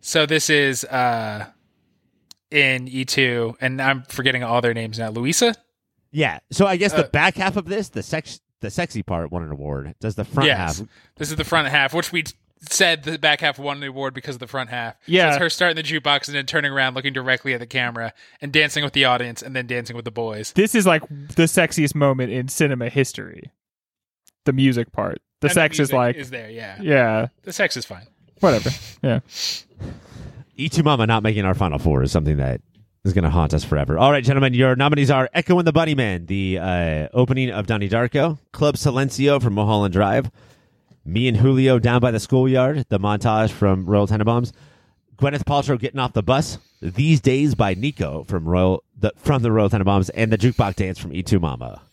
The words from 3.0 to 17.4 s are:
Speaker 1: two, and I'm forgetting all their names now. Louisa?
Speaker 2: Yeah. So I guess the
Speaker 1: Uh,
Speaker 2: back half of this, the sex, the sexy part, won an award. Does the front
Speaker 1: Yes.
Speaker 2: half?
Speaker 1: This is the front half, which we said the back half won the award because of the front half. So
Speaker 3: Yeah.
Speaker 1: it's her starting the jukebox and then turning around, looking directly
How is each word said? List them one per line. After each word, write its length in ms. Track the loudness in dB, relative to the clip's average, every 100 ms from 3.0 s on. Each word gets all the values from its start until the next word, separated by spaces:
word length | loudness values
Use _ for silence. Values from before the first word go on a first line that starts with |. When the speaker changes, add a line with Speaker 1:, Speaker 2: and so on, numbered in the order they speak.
| -4
Speaker 1:
two, 500 | 0 0 0 -4 -4
and 200 | -6 -2
I'm 220 | -2 -2
forgetting 400 | -6 -4 -2 -2
all 180 | 0 0
their 120 | 0
names 260 | -2 -6 -8
now. 100 | -6
Louisa? 460 | -4 -2 0 0 -2 _ _ _ _ _
Speaker 2:
Yeah. 280 | -2 -2 -2 _
So 140 | 2 2
I 120 | 4
guess 160 | 0
the 120 | 0 0
Speaker 1:
Uh, 40 |
Speaker 2:
back 260 | 2 0 0
half 220 | -4 -4
of 80 | -4
this, 240 | -6 -6
the 140 | -10
sex, 360 | -6 -8 -8 -20 _ _
the 80 | -8
sexy 340 | -6 -6 -6
part, 280 | -6 -6 -6
won 120 | -8
an 80 | -8
award. 440 | -10 -8 -8 -10 -10
Does 160 | -8 -8
the 80 | -4
front 220 | 0 2
Speaker 1:
Yes. 320 | 2 -2 -6
Speaker 2:
half? 80 | -10 _ _ _
Speaker 1:
This 120 | -8
is 60 | -6
the 60 |
front 240 | 0 0 0
half, 240 | -2 -4
which 180 | -4 -4
we 100 | -6 -8 -12 _ _ -6
said 340 | 0 2 0
the 160 | -4 -4
back 220 | 0 0
half 180 | -2 -4
won 200 | -8 -8
the 60 | -10
award 260 | -8 -8
because 220 | -8 -12 -12
of 40 |
the 80 | -10
front 220 | -8 -8
half. 240 | -8 -8
So 60 | -12 0
Speaker 3:
Yeah. 220 | 2 4
Speaker 1:
it's 80 | 2
her 120 | 0
starting 260 | 0 0 0
the 80 |
jukebox 440 | -4 -4 0 0 -2
and 80 | -8
then 100 | -4
turning 260 | -2 -2
around, 220 | 0 -2
looking 180 | -2 -6
directly 400 | -6 -2 -2